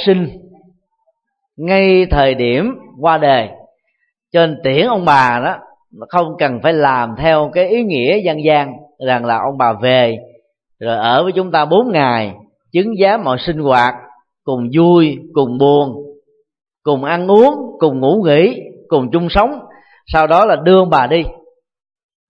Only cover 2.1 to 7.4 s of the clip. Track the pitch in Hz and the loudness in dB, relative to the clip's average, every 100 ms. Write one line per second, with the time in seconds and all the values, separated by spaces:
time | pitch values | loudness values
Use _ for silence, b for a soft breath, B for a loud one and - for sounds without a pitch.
2.1 | 147 135 123 120 123 214 262 - 131 156 | 2 2 2 0 0 -2 -6 -16 -4 0
3.1 | 160 147 131 107 - - _ _ _ _ | 2 2 2 0 -10 -20 _ _ _ _
4.1 | _ _ 170 165 135 135 135 220 220 170 | _ _ 0 0 0 -2 0 0 0 2
5.1 | 143 127 120 139 185 - _ _ - 110 | 2 2 0 -4 -6 -12 _ _ -20 -6
6.1 | 180 165 151 147 120 160 160 143 127 117 | -4 -2 -2 -4 -2 -2 2 2 0 -4
7.1 | 110 160 156 | -2 0 2